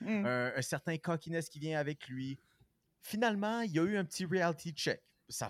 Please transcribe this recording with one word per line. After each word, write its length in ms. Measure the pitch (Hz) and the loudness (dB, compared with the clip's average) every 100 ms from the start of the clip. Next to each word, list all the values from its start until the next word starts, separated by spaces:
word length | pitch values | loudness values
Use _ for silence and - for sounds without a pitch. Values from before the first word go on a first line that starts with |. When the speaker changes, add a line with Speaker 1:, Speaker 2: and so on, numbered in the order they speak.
Speaker 1:
Mm. 240 | 214 214 123 | -2 0 2
Speaker 2:
un, 260 | 123 123 147 | 2 0 0
un 40 | |
certain 360 | - 147 - 160 | -2 -2 -2 -4
cockiness 500 | - 165 165 165 156 | -2 -2 -2 -4 -4
qui 120 | 147 | -6
vient 200 | 156 156 | -2 0
avec 300 | 143 147 - | 0 -4 -8
lui. 280 | 131 131 135 _ _ _ _ _ _ | -6 -6 -6 _ _ _ _ _ _
Finalement, 600 | - 214 233 208 208 233 | -8 2 2 2 0 0
il 100 | 226 | 2
y 80 | 160 | 4
a 40 | |
eu 140 | 180 208 | 4 4
un 60 | 175 | 0
petit 200 | - 180 | -2 0
reality 460 | 185 175 160 170 | 4 4 2 -6
check. 300 | 151 147 - _ _ - | -2 -2 -2 _ _ -12
Ça, 200 | - | -6